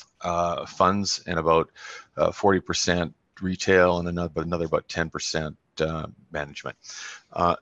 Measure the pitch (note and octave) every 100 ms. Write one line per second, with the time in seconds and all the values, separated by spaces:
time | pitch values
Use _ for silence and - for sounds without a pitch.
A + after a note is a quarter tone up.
0 | - _ F2+ E2+ F2 D#2 C#2 - F#2 G2+
1 | F#2+ - - E2+ D#2+ E2 - - - -
2 | - - D#2+ - G2 F#2+ - F2 - F2
3 | E2 - _ - F#2 F2+ - F#2+ F2+ F2
4 | F2 F2 F2 D2+ E2 E2+ D#2+ D#2+ - -
5 | E2 D#2 - D#2+ D#2 - _ - D#2 D#2+
6 | D#2 - _ D#2+ C#2+ C#2+ C#2 - - -
7 | - - _ - F2 -